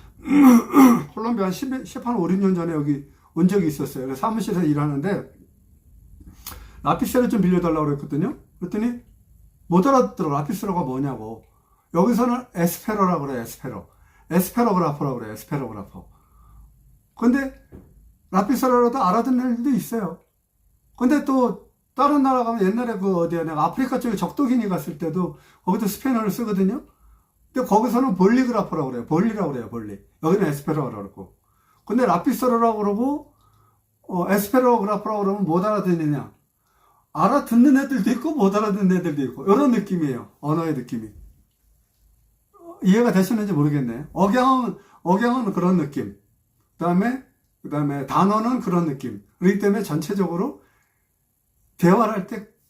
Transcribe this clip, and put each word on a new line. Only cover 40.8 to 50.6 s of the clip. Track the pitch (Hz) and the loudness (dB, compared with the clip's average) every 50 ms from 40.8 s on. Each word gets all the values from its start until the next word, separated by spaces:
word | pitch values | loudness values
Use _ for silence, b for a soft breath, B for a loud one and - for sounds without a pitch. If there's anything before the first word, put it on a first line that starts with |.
| 120 - 131 113 110 107 - - - - - _ _ _ _ _ _ _ _ _ _ _ _ _ _ _ _ _ _ _ _ _ _ _ _ _ 339 339 339 - - | -8 -8 -10 -10 -10 -12 -16 -20 -20 -20 -20 _ _ _ _ _ _ _ _ _ _ _ _ _ _ _ _ _ _ _ _ _ _ _ _ _ -20 -20 -12 -2 2
이해가 | 190 190 226 240 240 170 | 2 4 4 4 4 4
되시는지 | 185 190 - 240 214 208 202 180 | 2 2 2 0 -2 -2 0 0
모르겠네. | 143 147 151 147 147 131 117 113 127 151 - - | 0 2 2 0 0 -2 -4 -6 -8 -10 -8 -2
억양은, | - 190 202 202 254 254 262 262 254 240 208 175 B B B B B B | 0 0 2 2 2 2 2 2 2 0 -4 -6 B B B B B B
억양은 | 165 180 202 240 240 240 262 233 196 196 | 0 0 2 2 0 0 0 -2 -4 -2
그런 | 180 175 180 185 | 0 0 2 2
느낌. | 175 147 143 - 131 107 101 95 - _ _ _ _ _ _ _ _ _ _ _ - | 2 0 -2 -4 -6 -8 -8 -10 -16 _ _ _ _ _ _ _ _ _ _ _ -6
그다음에, | 165 175 175 180 214 240 262 262 - _ _ _ _ _ _ _ - | -2 0 2 2 0 0 -2 -6 -8 _ _ _ _ _ _ _ -12
그다음에 | - 147 147 147 143 139 139 135 | -8 -4 -2 -2 -2 -2 -4 -6
단어는 | - 139 151 180 202 208 220 220 240 262 240 | -2 0 2 2 2 2 0 0 0 -2 -2
그런 | - - 175 175 170 | -2 0 0 0 0
느낌. | 156 135 - - 120 104 101 - _ _ - | -2 -4 -6 -8 -10 -12 -12 -16 _ _ 0
그렇기 | 180 185 202 196 | 2 2 2 2
때문에 | 196 202 202 226 196 | 2 0 0 0 -2
전체적으로 | - 151 151 - - 208 196 190 175 170 170 208 294 - - | -2 -4 -4 -4 -4 -2 -2 -2 -2 -2 -4 -4 -6 -6 -10